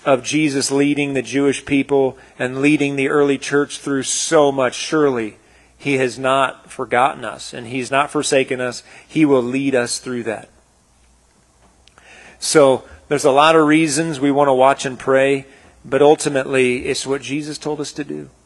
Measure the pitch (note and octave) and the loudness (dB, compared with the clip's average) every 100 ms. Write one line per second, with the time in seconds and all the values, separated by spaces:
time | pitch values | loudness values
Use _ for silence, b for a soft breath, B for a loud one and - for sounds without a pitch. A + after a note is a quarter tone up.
0 | - C3 A#2 D3+ D#3 C3+ - C#3 C#3+ C#3+ | 0 0 0 -2 0 0 -2 0 0 0
1 | C#3+ C3+ A2+ C3 C#3+ B2+ - C#3+ C3+ C#3 | -2 -4 -4 -2 0 -2 -2 -2 0 0
2 | C3 B2 B - B2+ C3 C#3+ D3+ C#3+ C#3 | 0 -4 B -8 -8 -2 2 2 0 -2
3 | C3+ D3+ C#3+ C3+ - C#3+ C#3+ - D3 C#3 | -2 2 2 0 -2 -2 -2 -6 -6 -4
4 | B2 - - E3 C#3+ C3+ B2 - - D#3+ | -4 -6 0 2 4 2 -2 -4 -4 0
5 | C#3+ B2 G#2+ - b b b b C#3+ C3 | 0 0 -6 -10 b b b b -4 0
6 | B2+ A#2 C3 C3+ C3 - - - A#2+ A#2+ | -2 -2 0 0 0 -4 -16 -12 -2 2
7 | C#3 C#3+ A2 - - C3 A2+ C3 A#2 C3+ | 2 0 -10 -12 -14 -14 -10 -8 -2 0
8 | C#3+ D3+ C3+ C#3 C3 B2+ B2+ A#2 B B | 0 -2 0 0 0 -2 -6 -8 B B
9 | B D#3+ D3+ C3+ A#2+ C3+ C#3 C3 A#2+ - | B 0 4 4 2 -2 -2 -2 -2 -6
10 | B2+ B2 A2 G#2 - _ _ _ _ _ | -8 -8 -6 -8 -12 _ _ _ _ _
11 | _ _ _ _ _ _ _ _ _ B | _ _ _ _ _ _ _ _ _ B
12 | B B B B - D#3+ C3+ B2 B B | B B B B 0 4 6 4 B B
13 | - C#3+ D3 C3+ D#3 D#3+ D3+ D#3 D#3+ C#3 | -6 0 2 4 6 6 4 4 2 -2
14 | E3 C#3+ C#3+ C#3 C#3+ B2+ C3 C3+ C#3 A#2+ | -4 -2 0 2 2 4 4 2 -2 -6
15 | - C3+ C3+ C#3 C3+ b b b C3+ C3 | 0 2 2 0 -6 b b b -6 2
16 | C#3+ D3+ D3+ C3+ C3+ C3+ B2+ B2 D3 C3 | 4 4 2 -4 -2 0 0 0 -4 -6
17 | C3+ C3+ A#2+ C#3+ D3+ D3 D3+ D3+ C#3+ - | -6 -6 -6 -8 -8 -10 -8 -6 -8 -10
18 | C#3+ D3+ C#3 _ | -10 -10 -14 _